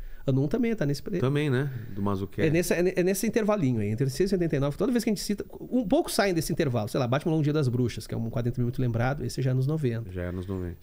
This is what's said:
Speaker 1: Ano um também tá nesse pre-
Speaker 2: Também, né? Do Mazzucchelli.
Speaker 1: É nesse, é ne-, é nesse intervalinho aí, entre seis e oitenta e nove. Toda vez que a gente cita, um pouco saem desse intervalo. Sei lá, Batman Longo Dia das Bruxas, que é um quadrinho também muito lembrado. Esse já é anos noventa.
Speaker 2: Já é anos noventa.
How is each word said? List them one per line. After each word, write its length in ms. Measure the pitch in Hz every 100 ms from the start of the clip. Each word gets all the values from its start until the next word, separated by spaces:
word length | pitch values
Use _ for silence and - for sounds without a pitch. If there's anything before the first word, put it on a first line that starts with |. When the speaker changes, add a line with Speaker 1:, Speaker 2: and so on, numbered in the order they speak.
| - - -
Speaker 1:
Ano 180 | 135
um 40 | 147
também 280 | 233 233 220
tá 100 | 143
nesse 160 | 143
pre- 160 | - 175
Speaker 2:
Também, 300 | 123 143 151
né? 220 | 127 143 127 110 98
Do 60 |
Mazzucchelli. 460 | 101 95 101 - 156
Speaker 1:
É 40 |
nesse, 220 | 156 175
é 80 | 160
ne-, 120 | 175 -
é 80 |
nesse 220 | 180 196 226
intervalinho 520 | 226 214 208 135 120
aí, 80 | 104
entre 180 | 107 135
seis 220 | - 190
e 40 | 190
oitenta 200 | 165 143
e 40 |
nove. 180 | 143 143
Toda 140 | 208
vez 120 | 240
que 60 | 226
a 40 |
gente 80 | 202
cita, 220 | - 208 - -
um 280 | - 247 202
pouco 240 | 285 339
saem 220 | - 202
desse 180 | 170 -
intervalo. 360 | 135 151 120 104
Sei 100 | 165
lá, 80 | 120
Batman 240 | 135 170
Longo 100 | 160
Dia 100 | 147
das 140 | 147 131
Bruxas, 380 | 120 120 - -
que 60 | 110
é 20 |
um 120 | 113
quadrinho 220 | 117 117
também 120 | 117 120
muito 160 | 120
lembrado. 420 | 123 113 123 143 117
Esse 160 | -
já 80 | 131
é 40 |
anos 120 | 127 131
noventa. 440 | 160 135 113 113
Speaker 2:
Já 120 | 92
é 40 | 87
anos 160 | 92 92
noventa. 300 | 95 87 85